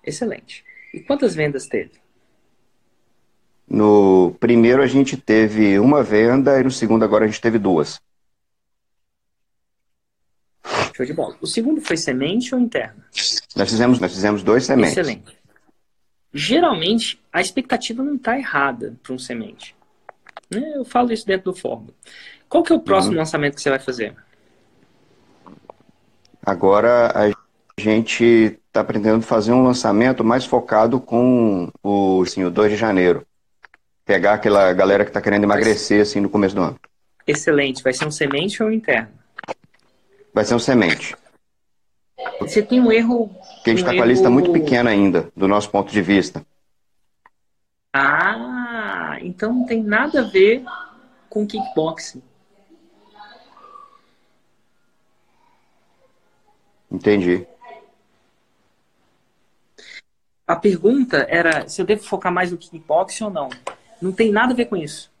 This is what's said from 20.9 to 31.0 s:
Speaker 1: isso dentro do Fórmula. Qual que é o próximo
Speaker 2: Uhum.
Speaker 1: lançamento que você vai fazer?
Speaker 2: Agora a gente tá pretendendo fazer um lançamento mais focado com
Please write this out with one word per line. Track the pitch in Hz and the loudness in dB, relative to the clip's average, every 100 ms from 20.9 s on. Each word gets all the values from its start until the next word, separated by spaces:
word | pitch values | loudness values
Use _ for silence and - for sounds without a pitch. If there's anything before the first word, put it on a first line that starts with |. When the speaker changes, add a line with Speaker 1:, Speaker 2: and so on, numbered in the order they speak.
| 240 247 | 0 0
Speaker 1:
isso | 226 - | -4 -4
dentro | 190 190 | -4 -4
do | 180 | -8
Fórmula. | - - - _ - - - - _ | -10 -10 -14 _ -20 -20 -20 -20 _
Qual | - | 0
que | 330 | 2
é | 330 | 0
o | |
próximo | - 190 185 | 2 0 2
Speaker 2:
Uhum. | 165 | -2
Speaker 1:
lançamento | 160 156 147 143 | -2 -2 -4 -2
que | |
você | 143 | -4
vai | 135 | -2
fazer? | - 123 107 - _ _ _ _ _ _ _ _ _ _ _ _ - - - - _ _ _ _ _ _ - | -4 -8 -8 -10 _ _ _ _ _ _ _ _ _ _ _ _ -20 -20 -20 -20 _ _ _ _ _ _ -6
Speaker 2:
Agora | 90 95 101 117 120 117 - | 0 4 4 4 4 2 2
a | 104 104 _ _ _ - | 0 -2 _ _ _ -6
gente | 107 107 113 - 117 117 110 - _ | 0 0 0 2 4 6 4 0 _
tá | 110 | -4
pretendendo | - 110 107 110 | -2 -2 2 0
fazer | 113 113 104 | 2 -2 2
um | 127 | 2
lançamento | 127 123 117 101 127 131 | 2 2 0 2 2 0
mais | 110 127 - | 0 0 0
focado | 123 - 107 113 | -2 0 2 2
com | 127 | 0